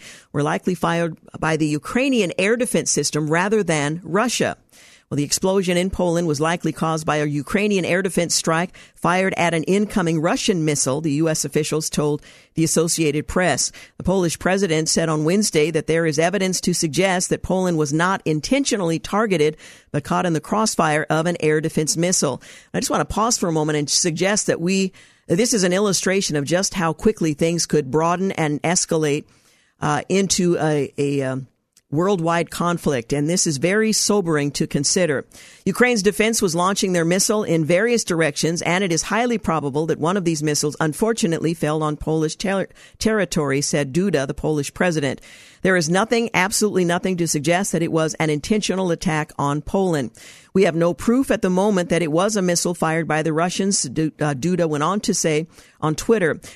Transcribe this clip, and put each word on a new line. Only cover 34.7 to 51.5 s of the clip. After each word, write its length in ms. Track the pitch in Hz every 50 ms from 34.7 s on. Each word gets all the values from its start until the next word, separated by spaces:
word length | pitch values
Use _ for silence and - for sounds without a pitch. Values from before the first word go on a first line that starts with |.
| - 151 143 - - 196 180 156 139 120 - - - - - - - - _
Ukraine's 380 | 196 185 - 240 247 247 220 180
defense 380 | 208 - - 208 226 233 -
was 140 | 214 180 151
launching 380 | 170 175 190 202 - - 190 180
their 120 | 175 165
missile 380 | 165 180 196 - - 214 214 202
in 220 | - 165 165 156
various 380 | 139 175 180 220 240 240 220 -
directions, 580 | - 180 160 160 147 143 - - 156 170 160
and 220 | - - 175 185 202
it 80 | 185
is 120 | 165 160 -
highly 360 | - 196 220 247 247 240 208
probable 480 | - - 160 156 139 143 127 147 165
that 120 | 160 147 110
one 180 | 143 165 190
of 60 | 208 170
these 200 | 170 165 143 147
missiles 320 | 156 147 143 - 151 139 -
unfortunately 760 | 160 156 147 - 220 220 233 226 226 170 165 - - 160 170
fell 260 | - 165 151 151 156
on 160 | 151 151 151
Polish 380 | - - 156 156 160 156 156 -
ter-, 320 | - - 190 196 190 175 - - - - - - _
territory, 640 | - 220 220 214 185 170 - 170 147 139 135 143
said 300 | 147 - - 151 143 139
Duda, 360 | 127 170 190 208 156 139 135
the 80 | 147 147
Polish 380 | - - 151 156 147 139 - -
president. 460 | - 175 180 160 156 139 131 107 - - - - - - - - _
"There 140 | _ 190 185
is 140 | 180 156 151
nothing, 400 | 175 190 220 226 247 233 233 - -
absolutely 520 | 175 180 202 - - 214 208 - 185 180
nothing, 320 | 170 170 180 175 190 190
to 100 | 170 170
suggest 440 | 160 - 156 135 160 170 180 196 -
that 120 | - 165 170
it 80 | 151
was 220 | 151 160 160 156 -
an 140 | - 160 156
intentional 600 | 151 147 - - 208 214 - - 180 190 190 175
attack 400 | 165 156 - 180 156 151 151 - -
on 240 | - 143 143 147 151
Poland. 500 | - - - 196 190 185 165 143 123 110 - - - - - - - _ _
We 100 | 190 202
have 120 | 175 151
no 180 | 165 165 175 170
proof 360 | - - 226 233 262 269 -
at 120 | 233 -
the 80 | -
moment 400 | 190